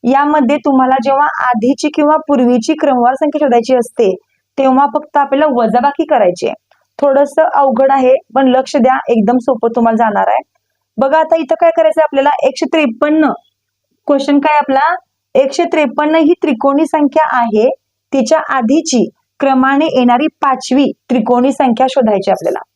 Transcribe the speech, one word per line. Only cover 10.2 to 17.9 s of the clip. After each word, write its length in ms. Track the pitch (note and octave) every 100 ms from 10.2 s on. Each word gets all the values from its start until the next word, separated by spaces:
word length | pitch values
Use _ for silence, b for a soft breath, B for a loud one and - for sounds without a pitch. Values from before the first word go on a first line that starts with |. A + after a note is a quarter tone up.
| F#3+
आहे. 140 | A3 - _ _ _ _ -
बघा, 220 | C4+ D#4
आता 160 | D#4+ E4
इथं 200 | D#4 E4
काय 100 | E4+ E4
करायचं 240 | D#4+ D#4
आपल्याला? 280 | D#4 C#4 C#4 C#4+
एकशे 220 | C4+ C4 C#4
त्रेपन्न, 680 | D#4+ D4 A3+ D4 D#4 D4+ - _ _ _ _ _ _ -
क्वेश्चन 320 | C#4+ C#4 C#4+
काय 180 | D4 D4+
आपला? 360 | C#4+ C4+ D4+ F4+ _ _ _ -
एकशे 280 | C4+ C#4
त्रेपन्न 520 | E4+ F4 D4 A3 D4+ D#4+
ही 180 | D4+ F4
त्रिकोणी 440 | D#4 A#3 C#4 C#4 D#4
संख्या 380 | D#4+ D4 D#4+ D#4 B3+
आहे, 300 | A#3 G#3 A3+ - _